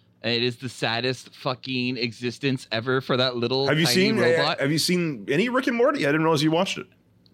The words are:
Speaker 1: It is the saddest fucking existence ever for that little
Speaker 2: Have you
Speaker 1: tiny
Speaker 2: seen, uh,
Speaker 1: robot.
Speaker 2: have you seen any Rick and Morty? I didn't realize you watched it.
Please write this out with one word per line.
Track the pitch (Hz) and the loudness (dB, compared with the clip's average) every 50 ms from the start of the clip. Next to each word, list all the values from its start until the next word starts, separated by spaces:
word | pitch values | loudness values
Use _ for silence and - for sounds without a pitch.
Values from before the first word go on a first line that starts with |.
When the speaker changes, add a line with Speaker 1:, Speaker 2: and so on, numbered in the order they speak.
| _ _ _ _ - | _ _ _ _ -4
Speaker 1:
It | 117 120 117 120 | -2 0 0 0
is | 123 120 | -2 -2
the | - 131 120 | -4 -10 -12
saddest | - - 147 117 113 117 120 131 127 - - - - | -6 -4 -4 -2 -2 -2 -2 -2 -4 -4 -8 -18 -16
fucking | - - 143 127 123 - 131 131 127 123 127 131 | -8 -6 -6 -6 -6 -8 -6 -4 -4 -2 -4 -4
existence | 113 120 120 107 101 120 120 113 - - 139 127 123 - - | -4 -4 -6 -6 -6 -6 -6 -4 -2 -2 -2 -2 -2 -4 -4
ever | 110 113 113 131 127 131 | -4 -2 0 0 0 0
for | 127 - 147 | 0 0 0
that | 123 127 131 123 | 2 0 0 0
little | 120 117 117 131 131 135 | 0 0 0 0 0 2
Speaker 2:
Have | 139 151 156 | 2 2 2
you | 160 | 2
Speaker 1:
tiny | 127 123 | 2 4
Speaker 2:
seen, | 185 190 214 220 202 | 4 4 4 4 2
uh, | 170 | 2
Speaker 1:
robot. | 165 165 160 143 156 170 - | 4 4 2 2 0 0 0
Speaker 2:
have | 139 139 | 0 0
you | 160 156 | 0 0
seen | - - 180 180 175 160 143 110 98 92 | 0 0 0 0 0 -2 -4 -4 -4 -2
any | 135 160 220 247 | 0 0 0 0
Rick | 240 254 262 | 0 0 0
and | 285 240 | 0 2
Morty? | 233 240 294 311 - 151 | 2 2 2 2 2 0
I | 143 | 2
didn't | 143 156 160 | 2 2 4
realize | 160 165 139 151 | 4 4 4 2
you | 156 | 2
watched | 156 170 196 196 - | 2 2 0 -2 -4
it. | - - - _ _ _ _ _ _ _ _ | -8 -12 -14 _ _ _ _ _ _ _ _